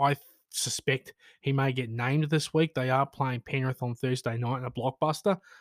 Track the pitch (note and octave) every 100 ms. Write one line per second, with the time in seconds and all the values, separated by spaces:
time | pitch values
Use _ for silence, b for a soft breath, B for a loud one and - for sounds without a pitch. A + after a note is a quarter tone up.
0 | C#3 C#3+ - _ _ - - - - C3
1 | - - b b - C#3 C3+ C3 A#2+ A#2
2 | A#2+ D3 D3 D#3 - D#3 E3 - C3 C3
3 | C#3 - C3 B2 - C3+ C3 C3 B2 A#2
4 | C3 B2+ B2+ A#2 B2 C3 B2+ - B2+ -
5 | D3+ D3+ G#3 F#3 B B